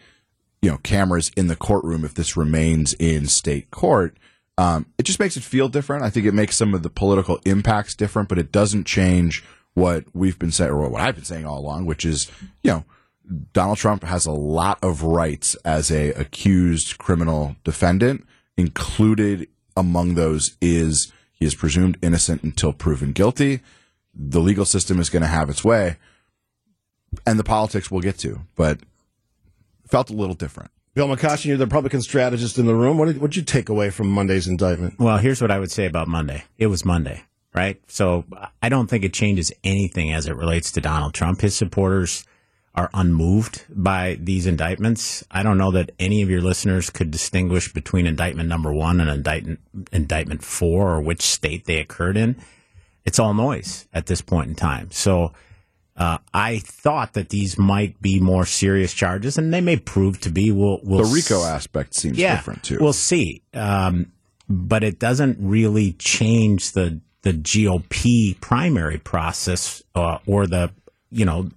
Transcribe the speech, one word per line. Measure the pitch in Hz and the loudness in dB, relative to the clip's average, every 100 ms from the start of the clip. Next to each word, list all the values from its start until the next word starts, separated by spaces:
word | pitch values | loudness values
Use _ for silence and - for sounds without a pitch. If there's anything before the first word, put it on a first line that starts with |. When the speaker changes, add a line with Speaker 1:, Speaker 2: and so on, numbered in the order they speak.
| _ _ _ _ _ _ | _ _ _ _ _ _
Speaker 1:
you | 95 | -2
know, | 71 | -2
cameras | - 101 95 87 80 - | -2 0 2 0 -2 -2
in | 90 | -2
the | 85 | -2
courtroom | - 101 80 80 78 | 0 0 0 -4 -4
if | |
this | 80 80 - | -4 -4 -2
remains | 76 78 80 80 76 | 0 2 2 2 0
in | - 82 78 73 | 0 0 0 0
state | - - 71 - | -2 0 -4 -6
court, | - 180 135 85 - _ _ _ - | -2 2 4 2 -4 _ _ _ 0
um, | 90 82 - - | 2 0 -2 -4
it | |
just | 127 190 | -4 0
makes | 202 139 | -2 -2
it | |
feel | - 131 135 | -2 0 0
different. | 139 139 143 | 0 -4 -4
I | 123 | -2
think | 113 104 | 0 2
it | |
makes | 101 107 - | 2 2 2
some | 107 | 2
of | 95 | 2
the | 82 | -2
political | - 98 98 92 87 92 | 0 2 4 2 0 2
impacts | 98 104 107 104 | 2 2 0 -2
different, | - 104 - 101 | -4 -2 -2 0
but | 87 | -2
it | 76 | 0
doesn't | 101 104 104 87 | 2 2 0 -2
change | - 92 90 85 - - - _ | 2 4 4 2 0 -10 -20 _
what | - 90 82 - | 0 2 0 -4
we've | 85 95 87 | -2 0 0
been | 85 | -2
saying, | 82 82 | 0 0
or | 73 73 | 0 -2
what | 60 | -2
I've | 107 - | -4 -4
been | - | -10
saying | 82 78 | -12 -10
all | 71 | -10
along, | 71 73 90 | -8 -6 -4
which | 78 82 | -4 -2
is, | 73 - - - - | -2 -6 -12 -20 -4
you | - | -2
know, | 85 - _ _ _ - 85 - | -2 -4 _ _ _ -12 -12 -4
Donald | - 92 104 | 0 0 2
Trump | 110 101 | 0 0
has | 80 90 82 | -2 -2 -2
a | |
lot | 76 73 80 90 98 | -2 -2 0 0 0
of | 92 78 | -2 0
rights | 80 82 82 71 - - | 2 2 2 -2 -4 -4
as | 82 78 76 | -2 0 0
a | 78 73 | 0 0
accused | - 71 - 101 92 90 82 - - | -2 -8 0 4 4 4 0 -4 -6
criminal | - 87 82 78 73 - | -2 0 0 -2 -4 -6
defendant. | - - 90 92 120 139 - _ _ - | -8 -2 0 2 2 0 -8 _ _ -2
Included | 87 - - - 107 107 104 98 78 _ _ - | -2 -2 -6 2 2 4 2 -2 -6 _ _ -2
among | 92 87 87 87 | 0 0 2 2
those | 80 78 78 - | 2 0 -4 -2
is | 87 85 80 76 - _ _ | 0 2 2 0 -4 _ _
he | _ 78 | _ -4
is | - | -2
presumed | 82 76 92 85 | 0 2 2 2
innocent | 85 82 - 82 | 0 0 0 -2
until | 78 73 78 | -4 -2 -2
proven | 71 - 71 69 | -2 -2 -2 -2
guilty. | 73 104 127 139 131 - _ _ _ _ | 0 0 2 0 -2 -8 _ _ _ _
The | - 71 82 | -12 -2 2
legal | 85 101 98 | 2 2 0
system | 98 - 92 | 0 0 0
is | 82 | 0
gonna | 90 80 | 0 0
have | 82 76 | 0 -2
its | 71 | 0
way, | - 113 92 80 _ _ _ _ _ _ _ _ _ _ _ - - | 2 2 2 -4 _ _ _ _ _ _ _ _ _ _ _ -6 -2
and | 110 | 0
the | |
politics | 107 110 110 104 - | 2 0 0 -4 -4
we'll | 95 | -4
get | 90 95 | -4 -4
to, | 67 57 - - | -8 -10 -10 0
but | 80 73 - _ _ _ _ _ _ _ _ _ _ | 0 0 -8 _ _ _ _ _ _ _ _ _ _
felt | 127 - | 0 0
a | |
little | 107 95 87 | -4 -4 -4
different. | 73 - - _ _ | -8 -12 -20 _ _
Speaker 2:
Bill | - 143 | -2 -2
McCoshen, | 131 156 147 151 | 0 0 0 0
you're | 139 | 0
the | 127 | 2
Republican | 139 135 135 | 0 0 -2
strategist | - 139 127 120 120 - | 0 0 2 0 -2 2
in | 120 | 4
the | 113 | 4
room. | 123 156 | 4 4
What | 156 | 2
did, | 143 | 0
what | 147 | -2
did | 170 | -2
you | |
take | 151 139 - | -2 -2 0
away | 107 101 | 0 -2
from | 95 101 | 0 0
Monday's | 101 98 95 90 | 2 2 2 0
indictment? | 90 92 85 87 - | 0 0 0 -4 0
Speaker 3:
Well, | 117 107 | 2 4
here's | 117 131 | 2 2
what | 117 | 0
I | 98 | 0
would | 95 | -2
say | - 95 | -2 -2
about | 80 80 | -2 -2
Monday. | 82 76 69 - - | -2 -4 -6 -14 -2
It | 110 | 0
was | 95 | 2
Monday, | 98 85 69 65 - _ _ | 2 0 0 -8 -16 _ _
right? | - 95 98 _ | -4 -2 -4 _
So | - 95 87 85 - 98 _ | -2 0 0 -4 -14 -18 _
I | 117 | 0
don't | 131 117 | 0 0
think | 117 95 | 0 -2
it | |
changes | - 104 98 80 - | 0 0 2 -2 -4
anything | 98 98 95 87 78 | -2 0 0 -2 -2
as | 80 76 | -2 -4
it | 65 | -4
relates | 85 85 - | -2 0 -2
to | - | -4
Donald | 76 78 73 | -2 -2 -4
Trump. | - 170 92 | -2 -2 0
His | - - | 0 0
supporters | 98 - 95 95 87 - - _ _ _ _ - | -2 0 2 2 0 -4 -12 _ _ _ _ -4
are | 87 | -4
unmoved | 98 90 82 82 101 110 - - | 0 2 2 4 2 0 -6 -12
by | 101 95 95 92 85 | -4 0 0 -2 -4
these | 85 95 90 | -4 -2 0
indictments. | 82 80 92 110 113 - - - | 0 -2 -2 0 -2 -4 -10 -8
I | 95 | -2
don't | 104 95 | 2 2
know | 95 | 4
that | 92 87 - | 2 0 -2
any | 92 104 | 0 0
of | 98 | 2
your | 92 | 2
listeners | 90 90 101 92 87 | 0 0 0 0 -2
could | - 82 | -4 -4
distinguish | 78 - 90 90 90 - | -4 -4 -2 0 0 -2
between | - - 95 87 | -6 -2 0 0
indictment | 76 87 73 82 | 0 -2 -2 -4
number | 82 78 | -2 -2
one | 73 80 87 | -2 2 2
and | 80 | 2
indictment, | 71 71 80 - 80 _ 98 92 | 0 -2 -4 -6 -10 _ -18 -6
indictment | 92 73 80 78 76 | -4 -2 -2 -4 -8
four | - - 87 87 98 82 | -10 -2 0 2 2 0
or | |
which | 76 85 | -2 -2
state | - - 78 82 - | -2 -2 -4 -4 -4
they | 80 | -4
occurred | 76 - 87 101 | -4 -4 -2 0
in. | 113 127 - _ _ - _ _ | 0 -2 -8 _ _ -20 _ _
It's | - - | -2 0
all | 110 | 2
noise | 104 127 117 - - - | 2 0 -4 -8 -14 -10
at | 90 - | -8 -4
this | 90 | -4
point | - 87 67 | 0 -2 -2
in | 78 | -4
time. | 82 64 90 | -4 -4 -8
So, | - - 92 82 - _ - _ _ _ - | -4 0 2 0 -4 _ -20 _ _ _ -4
uh, | 85 82 - | -2 -2 -4
I | - 107 113 | -2 -2 -4
thought | 92 - 147 151 113 | -8 -4 -2 -2 -2
that | - 92 | -6 -4
these | 104 98 87 | -4 -2 2
might | 98 98 104 - | 4 4 0 -2
be | 98 95 | 0 2
more | 92 92 90 | 4 2 2
serious | - 98 98 92 | 0 2 2 0
charges, | - 90 92 117 143 | 0 -2 -2 -4 -2
and | 160 | -2
they | 175 | 0
may | 175 147 | 0 0
prove | - - 95 95 | 0 0 2 0
to | - | -4
be. | 82 107 | 0 2
We'll, | 101 101 95 | 2 0 -2
we'll | 98 95 107 | 0 2 4
Speaker 1:
The | |
rico | 147 165 101 | 2 2 0
Speaker 3:
s-, | 85 | 0
Speaker 1:
aspect | 76 - 76 67 - | -4 -6 -6 -6 -4
seems | 78 65 | -4 0
Speaker 3:
yeah, | 185 87 | 0 0
Speaker 1:
different, | - - | -4 -12
too. | - - | -6 0
Speaker 3:
we'll | 151 | 2
see. | - - 175 92 69 _ | 2 0 0 0 -6 _
Um, | 123 104 98 92 90 87 _ _ _ - | -6 -2 2 2 0 -2 _ _ _ -4
but | 95 92 110 | -2 0 2
it | 107 90 | 0 0
doesn't | 117 127 143 - | 0 2 2 0
really | 98 107 110 107 101 | 0 2 4 4 2
change | 85 - - 110 113 110 98 - | 0 -2 0 2 4 4 2 0
the, | - 87 80 - _ | -2 -2 -2 -10 _
the | 101 | -2
G | 82 76 110 107 | -2 0 2 2
O | 90 87 | 0 -2
P | - 120 120 107 92 | 0 4 4 4 0
primary | - 120 175 127 80 78 | -2 0 2 0 0 -4
process, | - 87 82 - - 90 - - - | -4 -4 -2 -4 -4 -4 -4 -10 -8
uh, | 95 85 80 - | -2 -2 -2 0
or | 101 98 | 2 2
the, | 90 87 - _ _ _ | 0 -2 -4 _ _ _
you | 117 101 | 0 0
know, | 82 92 | 0 -4